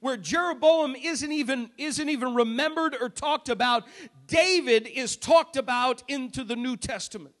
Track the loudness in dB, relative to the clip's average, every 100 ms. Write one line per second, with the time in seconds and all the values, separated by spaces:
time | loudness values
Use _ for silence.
0 | -4 -4 -2 0 0 2 4 6 4 -2
1 | -4 -4 -4 -4 -2 -2 -4 -8 -6 -4
2 | -2 -2 -2 0 0 0 -2 0 -2 -2
3 | -6 -4 -2 -2 -2 -2 2 0 -2 -20
4 | -20 -20 _ 2 4 4 4 2 2 -6
5 | -6 -6 4 4 4 -4 -2 0 0 0
6 | -4 -6 -6 -8 -6 -4 -4 -4 -6 -8
7 | -8 -12 -16 _